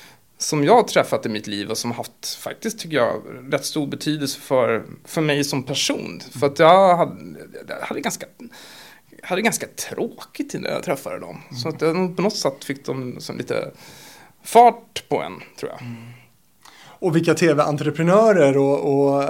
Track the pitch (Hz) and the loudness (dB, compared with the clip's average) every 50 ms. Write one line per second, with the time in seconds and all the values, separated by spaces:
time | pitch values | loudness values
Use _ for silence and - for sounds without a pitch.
0 | - - - _ _ _ _ - - - - 151 143 151 220 240 214 - - 175 | -20 -20 -20 _ _ _ _ -8 -6 -4 -2 0 4 6 6 6 4 4 2 0
1 | 135 - - - - 120 107 107 - 107 104 101 101 104 110 110 - 120 117 120 | 0 2 -2 -2 -2 -4 -6 -6 -6 -6 -6 -6 -6 -6 -6 -4 -4 -4 -6 -6
2 | 120 - - _ - - - - - - 143 - - 220 202 - - 170 156 135 | -8 -12 -14 _ -12 -12 -12 -10 -12 -12 -12 -8 -8 -8 -8 -8 -8 -4 0 0
3 | 117 107 - 107 101 - - 123 127 135 151 139 139 - - 156 147 - 139 135 | 2 2 0 -4 -8 -12 -14 -16 -8 -6 -4 -4 -4 -4 -4 -4 -4 -4 -6 -6
4 | - 156 151 156 139 135 - - - - 143 127 120 113 113 107 - - - - | -4 -4 -4 -2 -4 -6 -6 -8 -4 0 2 2 2 2 0 -2 -2 -8 -14 -20
5 | - - - 170 156 151 143 143 143 143 - 135 - - 143 - - - 294 - | -18 -6 -4 0 0 2 2 0 0 -2 -2 -4 -4 -4 -4 -2 -2 -2 -2 -4
6 | - 85 87 87 - - - 127 - - 139 - 165 160 175 190 196 185 175 170 | -6 -8 -12 -12 -16 -16 -4 -2 -2 -2 2 6 8 8 8 8 8 6 6 4
7 | 170 135 87 92 76 - 78 82 80 - - - - - - - - - 220 - | 2 -2 -2 -8 -14 -16 -16 -16 -16 -16 -18 -18 -12 -12 -10 -10 -10 -8 -8 -6
8 | - - - - - - - - 247 233 - - - - - - - - - - | -6 -6 -8 -8 -12 -16 -16 -20 -20 -20 -20 -20 -20 -20 -20 -20 -20 -20 -20 -20
9 | _ _ - - - - 185 202 220 226 180 - - - - - - - - - | _ _ -20 -20 -8 -6 -4 -2 0 -2 -2 -2 -6 -10 -10 -12 -10 -8 -6 -6
10 | 185 233 - - - - - - 285 285 - - - - - - - 185 147 139 | -6 -6 -6 -12 -18 -14 -10 -10 -8 -8 -8 -8 -6 -4 -6 -4 -4 -4 -4 -4
11 | - 127 92 92 92 87 87 - - - 143 123 - 165 151 - 151 160 160 180 | -6 -8 -10 -10 -10 -14 -16 -18 -18 -16 -12 -8 -8 -8 -4 -2 -2 0 0 0
12 | 185 180 170 - 175 208 220 - - 143 - - - - 139 139 - - 131 135 | -2 -2 -2 -2 -2 -2 -2 -2 -4 -4 -4 -4 -8 -10 -10 -8 -8 -8 -8 -6
13 | 127 123 123 - - - - - - - - - - - - - - - - - | -8 -10 -10 -12 -12 -10 -10 -10 -6 -4 -4 -4 -4 -6 -12 -18 -20 -20 -20 -20
14 | - - - - - - _ _ - - - 226 240 240 220 - - _ _ - | -20 -20 -20 -20 -20 -20 _ _ -12 4 6 8 8 8 6 2 -6 _ _ -18
15 | - _ 147 110 71 82 92 - - - _ - - - - - 123 120 117 113 | -8 _ -4 -4 -4 -6 -10 -14 -18 -20 _ -12 -12 -12 -10 -12 -14 -14 -14 -14
16 | 117 120 120 120 - _ _ _ _ _ _ _ _ - - - - - - - | -16 -18 -20 -20 -20 _ _ _ _ _ _ _ _ -20 -20 -20 -20 -20 -12 -4
17 | - 185 151 170 170 165 156 156 185 165 147 143 151 - 147 143 143 151 147 - | -2 2 2 4 4 4 4 4 4 4 4 4 2 2 0 -2 -2 -4 -2 0
18 | 165 170 180 208 226 226 202 180 147 139 135 139 139 139 139 - - 147 139 139 | 2 4 6 6 6 6 6 6 6 6 6 4 4 4 2 2 0 0 2 2
19 | 139 139 139 139 139 - | 2 2 2 2 0 -2